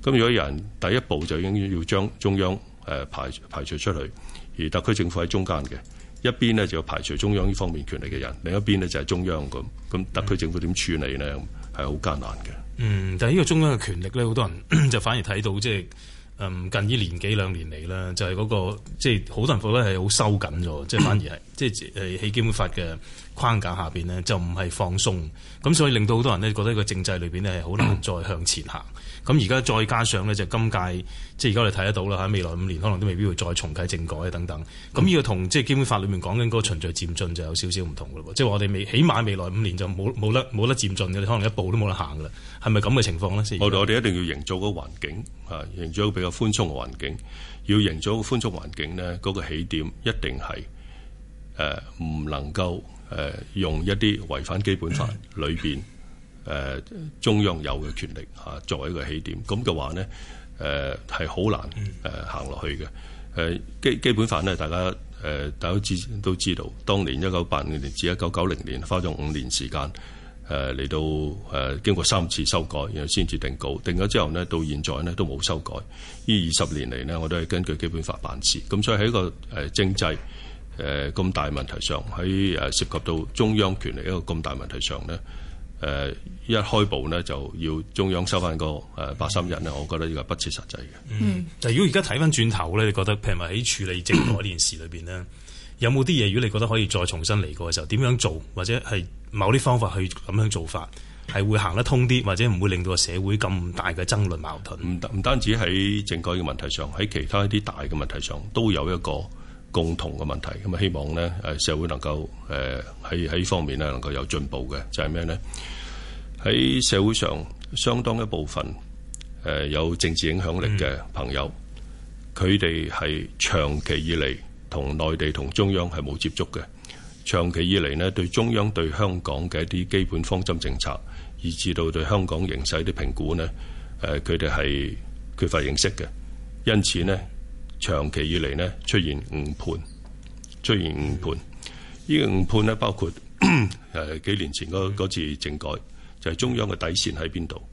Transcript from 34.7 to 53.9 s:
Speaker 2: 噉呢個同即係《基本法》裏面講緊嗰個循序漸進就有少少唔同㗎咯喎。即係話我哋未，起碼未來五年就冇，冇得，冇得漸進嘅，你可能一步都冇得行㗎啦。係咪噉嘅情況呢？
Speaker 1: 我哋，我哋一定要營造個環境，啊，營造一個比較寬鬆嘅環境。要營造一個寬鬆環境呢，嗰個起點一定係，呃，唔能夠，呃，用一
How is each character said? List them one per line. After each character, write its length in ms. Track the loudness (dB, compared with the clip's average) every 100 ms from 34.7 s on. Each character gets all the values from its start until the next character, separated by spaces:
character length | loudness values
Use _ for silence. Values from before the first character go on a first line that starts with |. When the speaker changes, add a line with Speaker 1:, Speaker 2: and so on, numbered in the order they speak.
| -12 -12 0
Speaker 2:
噉 100 | 4
呢 100 | 4
個 60 |
同 260 | 2 0 2
即 120 | 0
係 40 | 2
《基 80 | 2
本 100 | 2
法》 140 | 2
裏 80 | 2
面 120 | -2
講 160 | 0 0
緊 60 | 2
嗰 20 |
個 140 | 2
循 180 | 0 -2
序 60 | -2
漸 260 | -4 -4
進 220 | -2 -4 -4
就 80 |
有 100 | -4
少 160 | -2 -2
少 140 | -2
唔 100 | -4
同 160 | -6 -10 -10
㗎 0 |
咯 100 | -8
喎。 20 |
即 100 | 2
係 40 | 2
話 60 |
我 60 | 4
哋 120 | 2
未， 120 | 0 2
起 180 | 6
碼 200 | 6 6
未 120 | 2 0
來 100 | 0
五 40 |
年 260 | 0 0 0
就 100 | -2
冇， 240 | 0 -2 0
冇 180 | 2
得， 100 | 2 2
冇 140 | 0 2
得 80 |
漸 220 | 2 0 0
進 0 |
嘅， 240 | 0 0
你 60 | 2
可 100 | 2
能 80 | 2
一 40 |
步 220 | 0 2
都 60 | 2
冇 100 | 2
得 60 |
行 240 | 0 -2 -4
㗎 60 |
啦。 80 | -8 -10 -14 -4
係 60 | 4
咪 100 | 4
噉 120 | 6
嘅 100 | 4
情 160 | 4 2
況 160 | 0 2
呢？ 80 | 0 2
Speaker 1:
我 120 | 4
哋， 60 | 4
我 100 | 4
哋 100 | 4
一 20 |
定 140 | 4 2
要 200 | 0 -2
營 80 |
造 140 | -2 0
個 100 | 0
環 200 | -2 -6 -6
境， 240 | -6 -6 -10 -12 -10
啊， 140 | -8 -8 -8
營 160 | -4
造 100 | 0 2
一 0 |
個 40 |
比 100 | 2
較 100 | -2
寬 200 | 0 2
鬆 160 | 4 2
嘅 40 |
環 180 | 0 -6 -6
境。 180 | -6 -6 -10 -12 -12 -12 2
要 100 | 4
營 240 | 4 2
造 120 | 0
一 20 | 0
個 60 |
寬 180 | 2 0
鬆 80 | 0
環 220 | -4 -8 -6
境 200 | -6 -4
呢， 240 | -6 -4
嗰 120 | -2
個 140 | -2 -2
起 180 | -4 -2
點 200 | -2 -2 -2
一 80 | -2 0
定 200 | -2 -4
係， 240 | -6 -8 -10 -14 -16 -16 -16 -16 -18 -16 -16 -2
呃， 220 | -2 -2 -8 -6
唔 240 | -4 -2 -2
能 240 | -2 -2
夠， 300 | 0 0 0 -8 -16 -10
呃， 240 | -4 -4 -6 -8
用 320 | -2 0 2
一 60 | 2